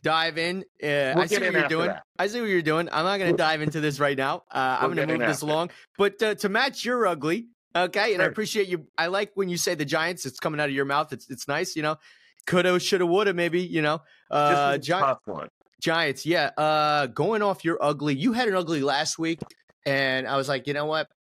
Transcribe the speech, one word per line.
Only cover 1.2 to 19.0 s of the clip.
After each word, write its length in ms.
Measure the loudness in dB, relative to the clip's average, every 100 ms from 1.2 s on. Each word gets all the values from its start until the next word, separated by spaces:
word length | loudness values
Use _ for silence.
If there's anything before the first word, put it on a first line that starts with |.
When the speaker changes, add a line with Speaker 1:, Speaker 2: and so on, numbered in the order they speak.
| 0
Speaker 1:
see 100 | 0
Speaker 2:
get 60 |
Speaker 1:
what 60 | 0
Speaker 2:
in 60 |
Speaker 1:
you're 100 | 0
Speaker 2:
after 120 | 0 0
Speaker 1:
doing. 120 | -2
Speaker 2:
that. 160 | -4 -12 _
Speaker 1:
I 100 | -4
see 120 | -2
what 100 | 0
you're 120 | 0
doing. 260 | 2 0 0
I'm 100 | -2
not 140 | 0 0
gonna 140 | 0
Speaker 2:
We'll 60 | 2
Speaker 1:
dive 240 | 2 2
into 200 | -2 0
this 180 | -2 0
right 180 | 0 2
now. 260 | -2 -2 _
Uh, 280 | -2 0 2
I'm 80 | 0
Speaker 2:
we'll 80 | 0
Speaker 1:
gonna 120 | 0
Speaker 2:
get 60 | 0
in 40 |
Speaker 1:
move 80 | 0
this 100 | -2
Speaker 2:
after. 20 | 0
Speaker 1:
along. 240 | 0 -2 -8 -20 0
But, 260 | 0 2
uh, 120 | -2 0
to 120 | 0
match 360 | 0 0 -2 -2
your 200 | 2 2
ugly, 400 | 0 0 -2 -4 _ _ 0
okay, 380 | 0 2 0
and 80 | 2
I 40 | 0
Speaker 2:
Sure. 60 |
Speaker 1:
appreciate 360 | 0 -4 0 0
you. 180 | -2 -6 -4
I 100 | 0
like 240 | 0 -2 -2
when 140 | -2
you 80 | 0
say 180 | -2 -2
the 80 | -2
Giants. 400 | 0 -2 -4 -10
It's 140 | -6
coming 220 | -6 -2
out 80 | -2
of 60 | 0
your 100 | 0
mouth. 260 | 0 0
It's, 180 | -6 -12
it's 160 | -14 -4
nice, 300 | -4 -4 -4
you 60 |
know. 140 | -4 -4 -8 -20 _ _ 0
Coulda, 320 | 2 4 2
shoulda, 260 | 2 2 4
woulda, 280 | 4 2
maybe, 280 | 2 0 0
you 200 | 0 0
know. 180 | 0 -2 _ _ _
Uh, 200 | 2 4
Speaker 2:
This 80 | 4
was 180 | 2 0
a 40 |
Speaker 1:
Gi- 120 | 0 2 2
Speaker 2:
tough 140 | 0 -6
one. 220 | -10 -10 _ _ _
Speaker 1:
Giants, 440 | 0 2 0 -2 -2
yeah. 260 | 0 0 0
Uh, 500 | 2 2 2 2 0
going 340 | -2 0 2
off 240 | 0 0 -2
your 120 | 0
ugly, 320 | 0 0 -2 0
you 160 | 0
had 160 | 0 0
an 80 | 0
ugly 260 | 0 -2
last 380 | 0 0